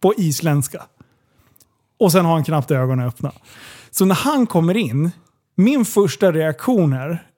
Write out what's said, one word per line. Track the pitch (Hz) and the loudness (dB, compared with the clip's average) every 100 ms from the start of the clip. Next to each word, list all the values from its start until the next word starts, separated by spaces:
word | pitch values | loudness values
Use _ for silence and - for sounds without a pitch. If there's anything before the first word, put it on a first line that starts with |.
På | 185 214 | 2 2
isländska. | 170 139 160 147 135 - - _ _ _ _ _ _ _ _ _ _ _ | 0 0 0 -2 -2 -10 -18 _ _ _ _ _ _ _ _ _ _ _
Och | 202 | 2
sen | 170 170 | 4 2
har | |
han | 165 | 0
knappt | 143 156 131 | 0 -2 0
ögonen | 139 127 131 123 | -2 0 -2 -4
öppna. | - 139 - _ - - - - | -6 -10 -12 _ -20 -20 -20 -12
Så | - 190 | -2 0
när | 185 | 2
han | 269 294 233 | 0 0 0
kommer | 175 165 190 | 0 0 0
in, | 190 123 165 - _ _ _ - | -2 -2 -2 -6 _ _ _ 0
min | 196 285 226 | 2 2 0
första | - 202 - 190 | 0 0 2 0
reaktion | 156 160 139 - 247 160 | 2 -2 -4 -2 2 2
är, | 131 139 170 - | 0 -4 -8 -10